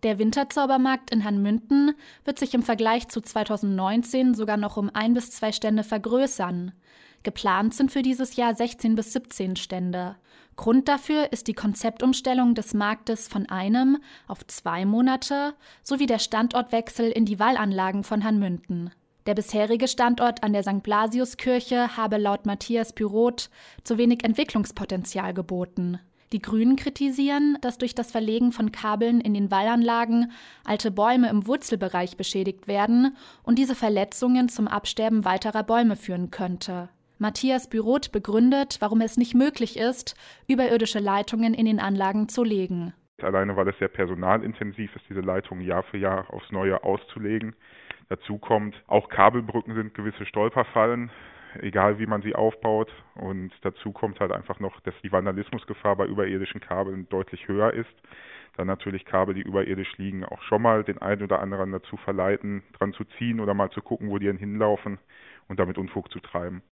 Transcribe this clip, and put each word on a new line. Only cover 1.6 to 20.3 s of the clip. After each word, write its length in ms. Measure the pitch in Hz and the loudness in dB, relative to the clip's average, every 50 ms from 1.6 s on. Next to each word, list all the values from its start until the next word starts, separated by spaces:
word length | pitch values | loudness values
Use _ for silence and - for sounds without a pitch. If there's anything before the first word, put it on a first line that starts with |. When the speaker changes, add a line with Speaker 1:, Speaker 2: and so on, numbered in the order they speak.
| - - 277 277 285 294 294 - - - - - _ | 0 2 4 4 6 4 2 0 -8 -20 -20 -10 _
Speaker 1:
wird 140 | - 285 - | -6 -2 -2
sich 160 | 285 269 - | -2 0 2
im 80 | 247 240 | 0 2
Vergleich 460 | - 233 202 226 220 226 240 233 - | 2 0 2 2 2 2 0 -2 -4
zu 120 | - 226 | -8 -8
zweitausendneunzehn 1120 | - - - 220 214 - 220 202 - 202 196 190 190 190 208 233 240 - - 262 262 254 240 | -8 -4 -2 -2 -2 -2 -2 -2 0 0 0 0 0 2 2 0 0 0 0 2 4 4 4
sogar 240 | 214 220 214 208 | 2 0 -2 0
noch 200 | 208 208 208 - | -2 -2 -2 -2
um 140 | 214 202 202 - | -2 -4 -2 -2
ein 180 | 208 214 226 240 | -2 2 2 2
bis 200 | 247 240 - - | 2 0 -4 -6
zwei 180 | - - 214 | -4 -2 -2
Stände 320 | 214 - - 220 214 214 208 | -2 -2 0 0 0 0 0
vergrößern. 880 | 214 220 214 196 226 226 254 269 262 - - 190 175 180 175 175 185 - _ _ _ _ - - - _ _ _ | 0 -4 -4 -2 0 2 2 2 2 0 -2 -4 -4 -4 -4 -6 -8 -12 _ _ _ _ -20 -20 -20 _ _ _
Geplant 500 | 214 - - - 208 185 185 208 220 - | -10 -10 -2 0 0 2 2 2 0 2
sind 160 | - 277 262 | 2 0 2
für 120 | - 277 254 | 2 2 0
dieses 340 | 262 262 247 262 254 - | 0 0 0 -2 -4 -2
Jahr 180 | - 240 233 226 | 0 0 0 2
sechzehn 400 | - 233 240 240 - - 226 226 | 0 -2 -4 -4 -2 0 0 2
bis 180 | 214 214 - - | 2 0 -2 -2
siebzehn 440 | 262 240 - - - 196 185 185 | -4 -6 -6 -6 -4 -4 -4 -4
Stände. 580 | 185 - - 196 185 180 180 180 180 180 180 196 _ _ _ _ - - _ _ | -6 -6 -8 -6 -4 -4 -4 -4 -4 -6 -6 -10 _ _ _ _ -20 -20 _ _
Grund 320 | - - 226 226 262 269 | -4 0 4 4 6 6
dafür 460 | - 285 269 - - 302 302 294 - - | 4 0 0 0 0 0 0 0 0 -2
ist 160 | 226 - - | -6 -4 -6
die 60 | 214 | -6
Konzeptumstellung 1000 | - - 208 196 - - 226 220 - 240 262 262 262 - 262 254 254 254 240 233 | -2 -2 -2 -2 0 -2 -4 -2 0 2 2 2 2 0 0 2 4 4 4 2
des 200 | 220 214 - - | 2 -2 -2 -2
Marktes 520 | 208 208 208 220 214 - - 226 214 - | -2 0 0 -2 -4 -4 -6 -4 -4 -4
von 220 | - - 202 196 - | -6 -4 -6 -6 -4
einem 500 | - 185 185 202 220 247 262 262 277 294 285 - - - _ - | -6 -4 0 2 2 4 4 4 2 2 0 -10 -20 -20 _ -14
auf 180 | 196 - - | -14 -14 -6
zwei 380 | - - - - 175 165 175 190 | -6 -6 -4 -2 -4 -4 -2 0
Monate 720 | 202 208 226 247 262 262 262 - - 285 277 285 294 294 _ _ - - _ _ | 0 2 4 4 4 2 0 -2 -2 -2 -2 -2 -4 -6 _ _ -20 -20 _ _
sowie 240 | - 277 269 285 | -4 0 0 2
der 140 | 247 240 220 | 2 2 0
Standortwechsel 880 | - - - 214 226 240 - 247 240 - - 226 226 - - - 233 226 | 0 -2 0 0 0 2 0 0 -2 0 0 -2 -2 -2 -4 0 0 0
in 140 | - 226 226 | 2 2 2
die 160 | 202 208 185 | 2 2 2
Wallanlagen 640 | 208 233 262 226 214 202 190 190 185 190 190 202 202 | 2 2 2 2 0 0 0 0 0 0 0 -2 -2
von 180 | - 220 214 202 | -2 -2 0 0
Hanmünden. 680 | 220 220 208 202 185 175 170 - _ 180 170 170 175 - _ _ _ _ _ _ | 2 2 2 2 0 -2 -6 -6 _ -6 -6 -6 -8 -12 _ _ _ _ _ _
Der 80 | - 208 | -2 -2
bisherige 540 | 196 208 - - 214 208 214 233 233 254 247 | 0 0 -2 0 0 2 2 2 2 2 0
Standort 560 | - - 247 240 240 233 240 240 | 2 2 4 2 4 4 2 0